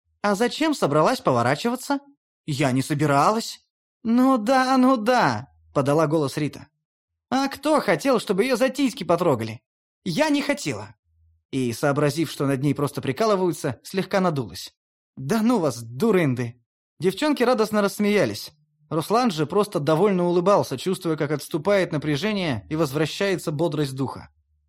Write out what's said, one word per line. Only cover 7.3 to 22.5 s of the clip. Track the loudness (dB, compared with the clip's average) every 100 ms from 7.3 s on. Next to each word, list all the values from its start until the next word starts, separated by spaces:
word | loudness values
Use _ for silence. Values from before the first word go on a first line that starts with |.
«А | -2 -2
кто | -4 0 0
хотел, | 2 0 2 0
чтобы | 0 -2
ее | 0 2
за | 0
титьки | 0 -2 -2
потрогали?» | 0 2 2 0 -2 -8 _ _ _ _
«Я | -6 0 2
не | 2
хотела». | 0 -4 -4 -8 -10 -18 _ _ _ _ _
И, | -4 -4
сообразив, | 0 0 2 0 0 -4
что | -2 -2
над | 0
ней | 0
просто | 0 -2 -4
прикалываются, | -6 -2 0 2 0 -2 -6 -8
слегка | -8 -6 -2 0
надулась. | 0 -2 -6 -10 -16 _ _ _ _ -14
«Да | -4 0
ну | 2 2
вас, | 0 -2
дурынды!» | -10 -2 2 2 2 0 -6 -10 _ _ _ _
Девчонки | -4 0 0 2
радостно | 2 2 0 0
рассмеялись. | 0 0 0 2 0 -2 -12 _ _ _ -6
Руслан | -6 0 2 2
же | 0 -2
просто | 0 0 -2
довольно | 0 2 4 2
улыбался, | 2 2 4 2 2 -4
чувствуя, | -4 -4 -2 -2
как | -2
отступает | -4 -4 -6 0 2 2
напряжение | -2 -2 -2 -2 -2 -2